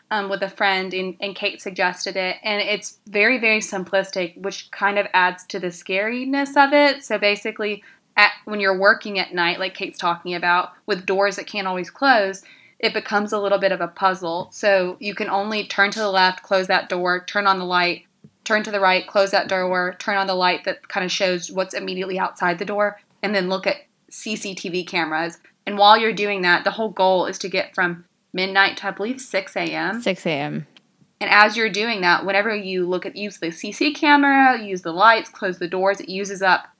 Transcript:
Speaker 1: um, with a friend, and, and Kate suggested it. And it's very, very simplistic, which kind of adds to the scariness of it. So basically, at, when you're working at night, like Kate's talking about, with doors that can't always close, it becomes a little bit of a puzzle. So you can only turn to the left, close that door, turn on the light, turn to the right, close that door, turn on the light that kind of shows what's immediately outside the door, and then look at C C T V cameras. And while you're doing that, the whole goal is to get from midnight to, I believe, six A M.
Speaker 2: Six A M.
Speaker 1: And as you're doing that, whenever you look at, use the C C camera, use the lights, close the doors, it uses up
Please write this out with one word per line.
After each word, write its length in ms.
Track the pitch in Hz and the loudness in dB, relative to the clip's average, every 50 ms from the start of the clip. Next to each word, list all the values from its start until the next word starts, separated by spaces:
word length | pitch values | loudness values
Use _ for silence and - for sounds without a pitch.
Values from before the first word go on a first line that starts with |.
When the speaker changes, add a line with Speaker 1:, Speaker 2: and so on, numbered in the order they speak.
| _ - | _ -4
Speaker 1:
um, 180 | 220 214 196 196 | -4 -2 -2 -2
with 140 | 196 185 196 | -4 -4 -4
a 60 | 185 | -4
friend, 440 | 190 - 214 196 190 185 190 190 185 | -2 0 0 2 2 0 -2 -4 -4
and, 220 | 185 185 185 180 - | -4 -4 -6 -6 -8
and 140 | - 202 196 | -8 -10 -6
Kate 260 | - 208 202 - - | -4 -4 -6 -4 -6
suggested 540 | - 202 185 190 190 180 180 - - 196 185 | -10 -8 -4 -2 0 -2 -2 -4 -8 -6 -4
it. 200 | 190 185 185 185 - - | -4 -4 -4 -4 -4 -4
And 160 | 220 208 208 202 | -4 -2 -2 -2
it's 360 | 202 208 196 - - - _ _ - | -2 -2 -4 -4 -8 -14 _ _ -4
very, 300 | 196 208 208 226 262 247 | 0 2 2 2 2 2
very 200 | 226 226 220 214 | 2 2 2 2
simplistic, 760 | 214 - - 190 185 - - 190 190 196 - 196 180 170 170 | 0 -4 -6 -6 -4 -2 0 0 0 -2 -2 -6 -6 -6 -6
which 340 | - 185 196 190 - - - | -8 -10 -8 -8 -10 -14 -16
kind 280 | - - 208 202 202 202 | -6 -2 0 0 2 0
of 80 | 196 - - | 0 2 2
adds 320 | 185 180 180 180 - - | 2 4 2 0 -2 -10
to 120 | - - 196 | -10 -8 -6
the 100 | 180 180 | -6 -8
scariness 880 | 170 175 - - 185 190 208 220 240 247 262 269 269 277 277 277 277 294 285 | -8 -10 -8 -6 -4 -2 -2 -2 -4 -6 -4 -4 -2 -2 -2 0 4 4 4
of 100 | 277 294 | 6 6
it. 300 | 285 294 285 269 277 - | 6 6 4 4 0 -4
So 140 | - 220 208 | -4 -2 0
basically, 640 | 208 208 208 202 - 220 214 - 214 208 208 196 - - - _ _ _ - | 2 2 0 0 -4 -8 -6 -4 -4 -6 -6 -8 -12 -18 -20 _ _ _ 4
at, 140 | - 208 202 - - - | 4 4 4 4 0 -10
when 160 | - 214 208 | -8 -4 -2
you're 180 | 202 196 190 185 | 0 2 2 4
working 400 | 190 202 220 226 - 214 202 190 | 6 4 4 4 0 -6 -4 -4
at 160 | 180 - 180 | -4 -2 -2
night, 240 | 180 170 170 180 - | 0 0 0 0 -2
like 160 | 190 190 185 | -4 -6 -6
Kate's 240 | - 196 - - - | -6 -10 -10 -8 -4
talking 360 | - 175 170 170 - 180 175 | -2 -2 -2 -2 -4 -6 -6
about, 380 | 175 170 175 175 180 180 - - _ _ | -2 0 2 2 2 0 -2 -6 _ _
with 200 | - 202 185 185 | -4 -4 -4 -2
doors 280 | - 190 190 196 202 190 | -2 0 2 2 0 0
that 100 | 202 175 - | -4 -8 -8
can't 180 | - 208 190 | -6 -6 -4
always 240 | 190 185 185 180 - | -4 -4 -4 -6 -8
close, 520 | - - 277 277 254 220 202 190 190 190 - - - _ _ _ _ - | -6 0 2 4 4 4 4 0 -4 -8 -14 -20 -20 _ _ _ _ -4
it 140 | - 220 190 | -4 -2 -2
becomes 380 | 220 208 - 214 208 208 208 220 | -4 -4 -2 -2 -2 -2 0 -2
a 80 | 208 | -2
little 180 | 202 196 202 190 | 0 0 2 2
bit 140 | 190 190 185 | 2 2 0
of 80 | 175 | 0
a 80 | 175 170 | -4 -6
puzzle. 600 | - - 196 190 185 180 185 165 165 175 - - - | -4 0 0 0 2 0 -4 -6 -6 -6 -8 -10 -8
So 440 | - - 208 196 190 180 180 180 - | -2 2 4 4 4 2 0 -4 -8
you 140 | 180 208 196 | -8 -8 -8
can 140 | - 214 202 | -6 -4 -2
only 380 | - 196 196 214 220 208 202 | -2 -2 -2 -2 -4 -4 -6
turn 240 | - - - 196 202 202 | -4 0 0 0 0 0
to 60 | 226 | -2
the 120 | 220 202 | -2 0
left, 320 | 190 190 185 185 180 - - | 2 4 4 2 2 -2 -4
close 240 | - 202 190 190 190 | -2 0 0 2 2
that 200 | 190 180 - - | 0 0 0 -2
door, 360 | 185 180 180 180 180 180 175 | -4 -2 0 0 0 -2 -2
turn 220 | - - 208 202 | -4 -4 0 2
on 120 | 196 190 185 | 2 2 0
the 60 | 180 | 0
light, 400 | 180 180 180 175 175 170 175 - _ _ _ - - _ _ - | 0 0 2 2 2 0 -4 -8 _ _ _ -20 -20 _ _ -4
turn 180 | - 220 214 214 | -2 -2 -2 0
to 80 | 220 | -2
the 100 | 208 202 | -2 0
right, 260 | 196 185 185 185 - | 2 2 2 2 0
close 260 | - - 208 196 190 202 | 0 2 2 2 4 2
that 160 | 190 - - | 0 0 0
door, 460 | 190 185 185 185 185 180 180 180 190 - | 0 0 0 0 0 0 0 -2 -4 -6
turn 180 | - - 202 | -4 -2 0
on 100 | 196 196 190 | 0 0 0
the 60 | 185 | 0
light 300 | 180 180 180 180 - - | 2 2 2 2 0 -2
that 240 | 196 175 - _ - | -6 -8 -8 _ -8
kind 160 | - 202 185 | -6 -4 -4
of 60 | 180 180 | -2 -2
shows 380 | - 202 180 180 175 170 - | 0 0 0 0 -2 -4 -6
what's 240 | 190 185 190 185 - | -4 -4 -4 -4 -4
immediately 440 | 202 196 190 185 185 190 190 185 185 | -8 -8 -6 -6 -6 -6 -4 -4 -4
outside 400 | 185 190 - - 190 180 175 170 | -4 -4 -4 -2 -2 -2 -2 -2
the 60 | 196 | -4
door, 340 | 190 208 202 208 202 202 - _ _ _ _ - | -4 -2 0 0 0 -2 -6 _ _ _ _ -4
and 120 | 196 208 | -2 -2
then 140 | 196 185 180 | 0 0 0
look 180 | 190 190 185 | -2 -2 -2
at 100 | 196 - - - _ _ _ _ - | -4 -4 -4 -6 _ _ _ _ -16
C 260 | - - - 226 214 | -12 -10 -8 -8 -8
C 180 | 214 - 202 190 | -8 -8 -10 -10
T 140 | - - 196 | -10 -8 -6
V 160 | 170 180 175 | -6 -6 -6
cameras. 540 | - - 180 160 156 156 156 170 170 170 - _ _ _ _ - | -4 -4 -4 -2 -2 -2 -4 -4 -4 -8 -12 _ _ _ _ -10
And 100 | - 202 | -4 2
while 220 | 202 202 202 214 226 | 6 8 8 8 8
you're 140 | 226 220 208 | 6 2 0
doing 280 | 180 208 208 202 190 180 | 0 -2 -2 -2 0 2
that, 200 | 180 175 165 - | 2 2 2 2
the 60 | 202 | 0
whole 180 | 190 - 226 214 | -2 -2 -4 -4
goal 360 | 180 - 190 190 190 180 165 | 0 2 2 4 4 4 2
is 120 | - 190 - | -2 -4 -6
to 80 | - 190 | -6 -4
get 260 | 185 185 190 - - | -4 -4 -4 -4 -2
from 300 | - 185 175 175 170 - _ _ _ _ _ - | -2 -2 0 -2 -4 -12 _ _ _ _ _ -6
midnight 440 | 180 185 196 190 196 196 180 160 - | -6 -4 0 4 4 4 4 2 -2
to, 80 | - | -6
I 40 | 196 185 | -8 -6
believe, 280 | - 196 226 262 262 | -4 -4 -6 -6 -6
six 360 | - - - 190 196 - - | -6 -4 -2 -2 -2 -4 -4
A 60 | 196 175 | -6 -4
M. 360 | 165 156 160 160 175 202 233 | -4 -4 -4 -4 -4 -4 -4
Speaker 2:
Six 240 | 240 - 185 180 - | -2 -4 -4 -2 -2
A 60 | 175 | -2
M. 360 | 160 139 143 147 151 156 151 - _ _ _ _ _ _ _ _ _ - | -2 -2 -2 -4 -6 -8 -8 -10 _ _ _ _ _ _ _ _ _ -6
Speaker 1:
And 80 | 208 190 | 0 4
as 260 | 190 208 214 220 214 | 6 6 6 6 4
you're 120 | 233 220 220 | 2 -2 -2
doing 320 | 180 202 214 240 233 202 180 | 0 -2 -2 -2 -2 0 2
that, 220 | 175 175 - - | 4 2 2 2
whenever 300 | 185 196 196 208 226 214 | 0 0 2 2 0 -2
you 320 | 208 196 190 190 185 180 | -4 -4 -4 -2 -2 -2
look 180 | 175 180 180 180 | 0 -2 -4 -4
at, 120 | 202 - | -6 -10
use 220 | 180 208 208 190 - | -8 -8 -10 -8 -6
the 120 | - 165 | -8 -8
C 220 | 170 - - 208 202 | -6 -8 -10 -8 -4
C 200 | - 302 302 302 | -2 -2 -2 -2
camera, 680 | - 320 294 294 285 285 285 277 269 269 262 254 233 214 | 0 4 4 6 6 6 6 6 6 6 4 4 2 -2
use 200 | 202 190 180 - | -6 -6 -6 -6
the 100 | 170 160 | -4 0
lights, 360 | 175 202 226 226 220 175 - | 4 6 6 6 6 2 -4
close 300 | - - 214 190 180 180 | -8 -6 -4 -4 -4 -4
the 100 | 180 165 | -6 -4
doors, 300 | 180 185 185 196 196 196 | -2 0 2 0 0 0
it 80 | - - | -4 -8
uses 340 | 185 190 202 190 202 185 190 | -8 -6 -6 -6 -6 0 2
up 260 | 190 175 131 - - _ | 4 4 2 0 -4 _